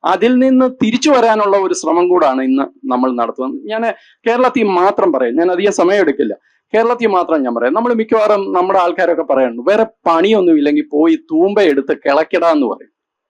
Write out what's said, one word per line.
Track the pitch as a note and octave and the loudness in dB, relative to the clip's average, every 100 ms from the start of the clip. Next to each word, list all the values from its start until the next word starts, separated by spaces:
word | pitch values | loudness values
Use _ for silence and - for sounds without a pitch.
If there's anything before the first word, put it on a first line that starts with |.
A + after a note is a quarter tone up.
| D#3+ | -2
അതിൽ | F#3 A3+ B3+ | 0 2 2
നിന്ന് | C4 C4 B3+ B3+ | 2 2 0 0
തിരിച്ചു | A3 B3 D4+ | -2 0 0
വരാനുള്ള | C4+ A3+ G#3+ G3+ G3+ | 2 2 0 0 0
ഒരു | F#3+ | 0
ശ്രമം | F3+ - E3+ F3+ | -4 -2 0 0
കൂടാണ് | F3+ D3+ C3 | 2 2 0
ഇന്ന് | C3 C3+ C3+ _ C3 | -2 -2 -4 _ -4
നമ്മൾ | B2 C3 | -2 -2
നടത്തുന്നത്. | A#2+ A#2 A#2 C3 - | -2 -4 -6 -8 -8
ഞാൻ | F#3 A3 A3+ - _ _ A3+ | -8 -6 -6 -6 _ _ -4
കേരളത്തിൽ | B3 B3+ B3 | 0 0 0
മാത്രം | G#3 F3+ F3+ - G3 | 0 2 0 2 0
പറയാം, | C3+ B2 C3+ | 0 0 0
ഞാൻ | F3 | 0
അധികം | F3+ G3+ | 0 -2
സമയം | F#3+ F3 G3+ | 0 2 2
എടുക്കില്ല. | E3 B2 A#2+ - _ _ _ | 0 0 -2 -4 _ _ _
കേരളത്തിൽ | G#3+ A3+ A#3+ A3+ | 0 0 0 0
മാത്രം | F#3 E3 D#3+ | 0 0 -2
ഞാൻ | B2+ | -2
പറയാം. | A#2 A#2+ | -2 0
നമ്മൾ | F#3 A#3+ | 0 0
മിക്കവാറും | A#3 A3 A3+ G#3 G#3 G3 | -2 0 0 2 0 0
നമ്മുടെ | F#3 F#3 G3 | -2 0 0
ആൾക്കാരൊക്കെ | F3 F3 F3 E3 | 0 0 -2 -2
പറയുന്നുണ്ട്, | D#3 C3 B2+ A#2 C3 | -2 0 0 -2 0
"വേറെ | G#3+ A3 _ F3 | 0 0 _ -2
പണിയൊന്നും | E3 G3 A3 F3+ D#3 | 0 2 2 2 2
ഇല്ലെങ്കിൽ | C#3+ D3 D3 | 2 -2 -2
പോയി | D3 E3 | 0 2
തൂമ്പ | D#3 _ D#3+ F#3+ G3+ | 0 _ 0 0 2
എടുത്ത് | F#3 C#3 C3+ D3 | 2 0 -2 -4
കിളക്കിടാന്ന്" | C#3+ C#3+ D#3+ F3+ E3 D#3 A#2+ | 0 0 0 0 0 0 -2
പറയും. | F#2+ - _ _ _ | -6 -14 _ _ _